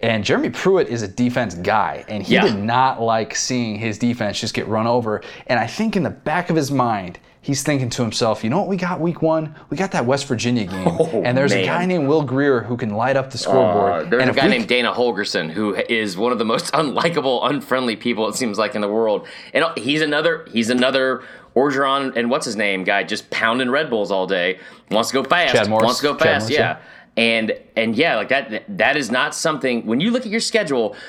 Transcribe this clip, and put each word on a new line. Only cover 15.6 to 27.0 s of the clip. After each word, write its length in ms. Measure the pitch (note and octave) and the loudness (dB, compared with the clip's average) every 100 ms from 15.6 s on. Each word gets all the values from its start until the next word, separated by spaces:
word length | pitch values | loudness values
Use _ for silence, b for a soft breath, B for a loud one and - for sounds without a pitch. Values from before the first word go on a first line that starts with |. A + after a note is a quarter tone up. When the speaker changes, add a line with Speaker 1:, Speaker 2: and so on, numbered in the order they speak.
| G#2+ | -2
Speaker 2:
is 420 | F#2 - A#2 G#2+ F2+ | 0 0 0 -2 -2
one 160 | A#2+ | 0
of 60 | A#2 | 0
the 60 | A2 | 0
most 260 | B2 - | -2 0
<laughs> 80 | C#3+ | 0
unlikable, 680 | D3+ G#2+ E3+ D#3+ C3 A#2+ B2 | 0 0 0 0 0 0 0
unfriendly 480 | C#3+ - C3 B2 G#2 | -2 0 0 0 -2
people, 300 | A#2+ A2+ A2 | -2 -2 -2
it 60 | |
seems 220 | - B2 G#2 | -2 -4 -2
like, 160 | G#2+ | -2
in 60 | G#2+ | -2
the 80 | G#2 | -2
world. 380 | A2 A2 G2 - B B | 0 2 0 -4 B B
And 120 | A#2+ E3 C3 | 0 0 -2
he's 240 | A#2 D3+ | -2 0
another, 460 | D#3 D3 D#3+ E3 - | 0 0 0 -2 -4
he's 200 | A2 A2+ | -2 0
another 520 | B2 C3 C3 C3 B2 B B B | 2 2 2 0 -2 B B B
Orgeron 640 | A2+ C#3+ C3+ C#3 C#3 C3+ A#2 | 0 2 2 0 0 -2 -2
and 140 | A#2+ | 0
what's 160 | C#3+ C#3+ | -2 -2
his 100 | G#2 | -2
name 260 | G#2 F#2+ | -2 -2
guy 180 | F#2 G2+ | 0 0
just 240 | F2 G#2+ - | 0 -6 -6
pounding 400 | - A2+ B2 B2 | -2 0 0 0
Red 200 | C#3 D#3 | -2 -2
Bulls 200 | A2+ G2+ | -2 -2
all 160 | F#2+ F#2 | -2 0
day. 320 | F#2+ F2 F2+ B B B | 0 0 -4 B B B
Wants 200 | G#2+ A#2 | -2 0
to 40 | B2+ | 0
go 20 | |
fast. 280 | B2+ F3 D#3 | 0 2 4
Speaker 1:
Chad 140 | B2 G#2 | 2 4
Morris. 160 | A2 | 4
Speaker 2:
Wants 140 | A2+ A#2+ | 2 2
to 20 | D3 | 0
go 60 | |
Speaker 1:
Chad 60 | C3+ | 2
Speaker 2:
fast, 200 | D#3+ C#3+ | 2 2
Speaker 1:
Morris, 140 | A2 C#3+ | 2 2
Speaker 2:
yeah. 200 | F2+ - | 0 -2
Speaker 1:
yeah. 0 | B B | B B